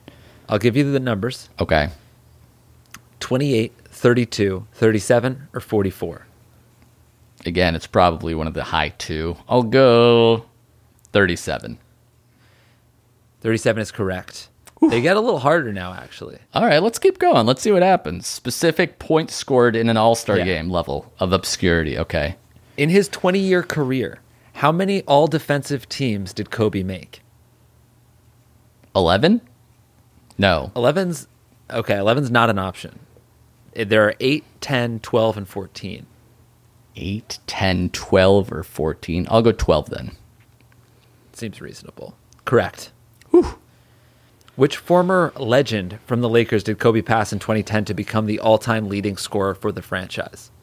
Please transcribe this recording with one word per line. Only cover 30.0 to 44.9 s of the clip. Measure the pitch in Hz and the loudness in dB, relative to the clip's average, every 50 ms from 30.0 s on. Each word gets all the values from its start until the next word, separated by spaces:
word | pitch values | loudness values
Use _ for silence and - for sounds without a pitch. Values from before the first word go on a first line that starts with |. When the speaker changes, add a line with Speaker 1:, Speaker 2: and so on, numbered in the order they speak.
| _ _ _ _ _ _ _ | _ _ _ _ _ _ _
Speaker 2:
No. | - 98 95 85 76 64 - - | 0 2 2 2 2 -2 -4 -4
Speaker 1:
Eleven's, | 127 117 135 151 190 190 175 165 139 - _ _ _ _ _ _ _ _ - | 0 0 2 2 0 -2 -4 -6 -8 -12 _ _ _ _ _ _ _ _ -10
okay, | - 117 113 - 104 | -8 -6 -4 -4 -2
eleven's | 101 98 107 120 143 143 120 | 0 0 0 0 0 0 0
not | 120 120 117 113 | 2 2 2 2
an | 104 98 | 0 -2
option. | 95 95 95 - - - - - - _ _ _ _ _ _ _ _ _ _ _ _ _ - | -4 -6 -8 -10 -16 -18 -18 -20 -20 _ _ _ _ _ _ _ _ _ _ _ _ _ -8
Eh, | - 113 | -6 -2
there | 98 110 107 104 | 2 4 4 4
are | 104 - - | 4 2 0
eight, | - 131 147 151 - _ _ - | 0 0 0 -2 -4 _ _ -14
ten, | - - 143 123 120 117 117 110 | -8 -4 -2 -2 -2 -2 -4 -8
twelve, | - - - 117 110 113 104 | -6 -2 0 2 2 2 0
and | 104 98 - | -2 -8 -10
fourteen. | - 98 95 85 - - - 92 - - - - _ _ _ _ _ _ _ _ _ _ _ _ _ _ _ _ - | -10 -12 -12 -12 -14 -14 -14 -14 -14 -14 -16 -20 _ _ _ _ _ _ _ _ _ _ _ _ _ _ _ _ -16
Speaker 2:
Eight, | - 85 92 101 110 - - - - _ | -10 -8 -8 -8 -8 -8 -12 -18 -16 _
ten, | - - - 98 95 92 92 90 87 | -12 -8 -4 -2 -2 0 0 -2 -4
twelve, | - - - - 95 95 92 95 98 101 95 - 78 | -6 -8 -4 2 4 6 6 6 6 4 2 0 -6
or | 76 82 | -10 -12
fourteen? | - - - 78 80 76 - - - 82 87 82 - | -10 -8 -6 -4 -4 -4 -6 -6 -6 -4 -4 -2 2
I'll | - 113 | 2 4
go | 113 117 | 4 4
twelve | 104 - - - 82 76 71 - | 2 2 2 0 2 0 0 -4
then. | - - 64 - - - - _ _ _ _ _ _ _ _ _ _ _ _ _ _ _ _ _ _ _ _ _ - | -10 -12 -12 -14 -16 -18 -20 _ _ _ _ _ _ _ _ _ _ _ _ _ _ _ _ _ _ _ _ _ -18
Speaker 1:
Seems | - 117 107 - - | -14 -12 -12 -12 -14
reasonable. | - - - - - - - - - - - _ _ _ _ _ - | -16 -18 -18 -18 -20 -20 -20 -18 -18 -18 -20 _ _ _ _ _ -4
Correct. | - 123 117 90 85 - - - - _ _ _ _ _ _ - _ | 0 2 2 2 0 -6 -14 -20 -20 _ _ _ _ _ _ -4 _
Speaker 2:
Whew. | - 349 294 - - - _ _ _ _ _ _ _ _ _ _ _ _ _ _ _ _ _ _ - | 4 4 4 2 -4 -14 _ _ _ _ _ _ _ _ _ _ _ _ _ _ _ _ _ _ -2
Speaker 1:
Which | - 135 147 - | 0 0 0 0
former | - - - | -2 -2 2